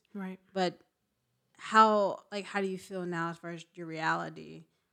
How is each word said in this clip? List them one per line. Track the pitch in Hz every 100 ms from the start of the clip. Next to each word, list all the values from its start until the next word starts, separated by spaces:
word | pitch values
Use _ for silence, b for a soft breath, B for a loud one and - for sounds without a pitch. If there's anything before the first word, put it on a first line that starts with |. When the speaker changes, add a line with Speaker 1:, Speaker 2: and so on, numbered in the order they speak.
| _
Speaker 1:
Right. | 202 190 185 _
Speaker 2:
But | 190 180 - _ _ _ _ _ _ _ -
how, | - 220 220 214 190 - -
like, | 202
how | 185 202
do | 196
you | 190
feel | - 190 175
now | 170 170
as | 165
far | 170
as | 170 -
your | 175 165
reality | 160 160 165 165 156 156 160 165 _ _